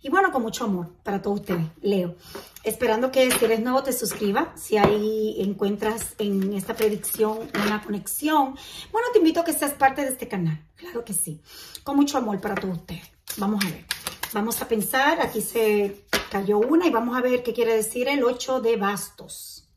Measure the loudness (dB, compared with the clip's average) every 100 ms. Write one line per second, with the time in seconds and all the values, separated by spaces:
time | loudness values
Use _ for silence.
0 | 2 2 4 2 -2 -4 -2 -2 -4 -10
1 | -4 -4 -2 -4 -2 -2 -2 -2 0 0
2 | 0 -6 -16 -18 -18 -8 -6 0 0 2
3 | 2 4 4 4 2 2 2 2 0 -2
4 | -4 -2 0 2 0 -6 0 4 6 4
5 | 0 0 -2 0 -2 0 -2 0 -2 -2
6 | -6 -4 -2 0 0 -2 -6 0 0 0
7 | -6 0 0 0 -6 -2 0 -2 -4 -6
8 | -6 -4 2 4 2 -4 -16 -16 -4 -2
9 | 4 6 6 4 0 0 -2 4 2 4
10 | -4 -4 -6 -2 -2 -2 -10 _ -8 -8
11 | -4 -6 -4 -10 -16 -20 -18 -14 0 2
12 | 4 2 -2 -2 -2 -4 -4 -6 -8 -14
13 | -14 _ -14 -4 -2 0 -2 -4 -10 -10
14 | -10 -10 -6 -2 -2 -4 -2 -2 0 2
15 | 2 2 0 -2 -2 0 2 2 0 -4
16 | _ -4 -2 -4 2 2 4 4 4 2
17 | 0 0 2 0 0 0 2 2 0 -2
18 | 0 2 2 0 -2 0 2 2 0 -2
19 | -8 -16 -18 -16 -16 -20 _